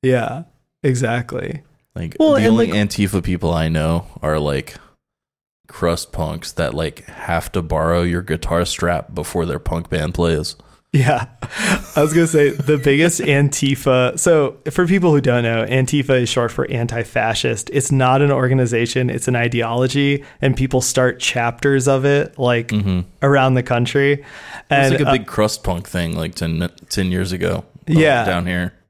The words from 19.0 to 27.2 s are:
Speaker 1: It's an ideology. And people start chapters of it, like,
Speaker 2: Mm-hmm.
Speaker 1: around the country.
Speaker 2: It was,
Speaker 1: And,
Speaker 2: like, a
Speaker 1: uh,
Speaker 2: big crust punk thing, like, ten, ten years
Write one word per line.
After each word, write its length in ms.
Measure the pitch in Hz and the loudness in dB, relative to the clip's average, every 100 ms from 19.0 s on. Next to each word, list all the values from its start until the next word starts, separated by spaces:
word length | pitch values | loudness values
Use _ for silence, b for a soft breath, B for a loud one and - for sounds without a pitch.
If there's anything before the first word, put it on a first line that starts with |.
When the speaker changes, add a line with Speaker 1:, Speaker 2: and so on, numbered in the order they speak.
| 123 | -2
Speaker 1:
It's 180 | 120 120 | -2 -2
an 80 | 123 | 0
ideology. 880 | 120 117 117 120 127 143 139 143 143 B | 0 0 -2 0 0 2 0 0 -6 B
And 140 | 139 131 | -2 0
people 260 | 131 131 | 0 0
start 380 | - - 127 - | 0 2 0 0
chapters 680 | - 123 117 120 143 139 131 | -4 -2 -4 0 0 2 2
of 180 | 135 139 | 2 2
it, 320 | 143 - - | 0 -2 -2
like, 300 | 123 120 117 | 0 0 -2
Speaker 2:
Mm-hmm. 340 | 107 101 90 90 _ | -2 0 -2 -4 _
Speaker 1:
around 300 | 139 139 131 127 | 2 4 4 2
the 80 | |
country. 500 | 123 120 120 143 139 | 0 0 0 2 2
Speaker 2:
It 60 | 143 | 0
was, 60 | B B B B B | B B B B B
Speaker 1:
And, 220 | 139 135 | 2 2
Speaker 2:
like, 100 | 156 | 2
a 60 | 135 | 2
Speaker 1:
uh, 40 | |
Speaker 2:
big 120 | 131 104 | 0 -2
crust 360 | - 107 - | -2 0 0
punk 240 | - 87 92 | -4 -6 -4
thing, 280 | 90 85 82 | -4 -4 -4
like, 200 | 80 - | -6 -4
ten, 340 | 85 82 87 - - | -4 -2 -4 -8 -10
ten 220 | - 92 | -4 -2
years 200 | 92 | -2